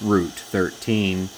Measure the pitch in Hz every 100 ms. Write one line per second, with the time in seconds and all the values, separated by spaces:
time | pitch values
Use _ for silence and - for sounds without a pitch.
0 | 107 101 82 - - 98 90 - - 110
1 | 98 92 92